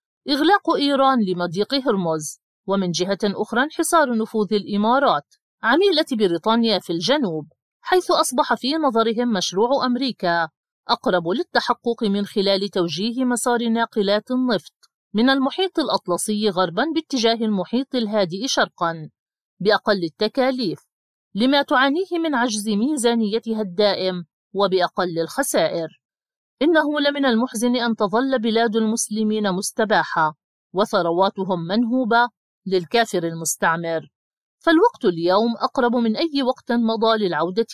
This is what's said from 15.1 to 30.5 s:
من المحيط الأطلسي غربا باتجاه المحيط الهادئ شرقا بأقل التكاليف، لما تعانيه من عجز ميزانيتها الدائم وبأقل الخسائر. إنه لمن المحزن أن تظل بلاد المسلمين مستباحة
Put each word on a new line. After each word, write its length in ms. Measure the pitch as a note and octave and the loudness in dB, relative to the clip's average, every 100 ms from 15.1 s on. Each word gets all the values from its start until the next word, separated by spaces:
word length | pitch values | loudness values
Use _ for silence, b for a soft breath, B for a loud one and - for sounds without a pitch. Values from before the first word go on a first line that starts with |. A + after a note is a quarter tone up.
من 160 | G3+ B3+ | 0 2
المحيط 500 | C4+ C4+ - F#4+ - | 2 0 -2 -2 -2
الأطلسي 720 | C4+ F#3+ - E3+ - G#3+ G#3+ | -2 -2 -2 -4 -2 -2 0
غربا 360 | F3 F3+ E3+ D4+ D#4 | 0 0 0 -2 -2
باتجاه 500 | - C4 A3+ A3+ A3 | -4 0 0 0 0
المحيط 500 | G3+ E3+ A#3 C4+ B3+ | -2 -2 -4 -2 -4
الهادئ 520 | G#3+ G#3+ F3+ F#3+ C4 | -2 0 -2 -2 -2
شرقا 640 | - G#3+ - E3+ E3 D#3 - _ _ _ _ | 0 0 0 -4 -4 -10 -18 _ _ _ _
بأقل 440 | F#3 G#3 - G3+ | 2 2 2 0
التكاليف، 760 | E3+ - G#3+ - B3+ C4 G#3 D3 _ _ _ _ _ F#3+ | -2 -4 -2 0 0 0 -4 -6 _ _ _ _ _ -2
لما 260 | B3+ C#4+ | 2 2
تعانيه 580 | C#4 C#4+ C#4 D4+ F#4+ E4+ | 2 2 2 0 -2 -2
من 120 | E4 C4+ | -2 0
عجز 340 | B3 G#3+ G#3 | 0 -2 -2
ميزانيتها 920 | G3+ B3 D4+ A#3 A#3 G#3+ A3 A3+ A3 | 0 0 0 0 2 0 -2 -4 -4
الدائم 640 | G#3 F3 G#3 - F#3 F3+ E3 _ _ | -4 0 2 2 -2 -4 -8 _ _
وبأقل 640 | F#3+ G3 F#3 F3 - F#3 E3 | -2 0 2 0 0 -2 -2
الخسائر. 840 | D#3 - C#4 B3+ D#3+ D#3+ D#3+ - _ _ _ _ _ _ | -4 -4 -2 0 0 -2 -6 -10 _ _ _ _ _ _
إنه 380 | D4 D#4+ D4 D4 | 2 4 2 0
لمن 260 | C#4+ C#4+ C4+ | 0 0 2
المحزن 500 | A3+ B3+ G#3+ B3 B3 | 2 0 -2 -2 0
أن 200 | A#3 A3 | -2 -2
تظل 440 | G#3 G#3+ C4+ C4 | 0 0 0 0
بلاد 360 | A3+ A3 A#3 A3 | 0 2 2 2
المسلمين 760 | A3 A3+ - G#3+ G#3+ G#3+ G3+ | 0 -2 -4 -2 -2 0 0
مستباحة 800 | F3+ - - G#3+ F#3+ - F3 D#3 D3+ _ | -2 -4 -4 0 2 0 0 -2 -2 _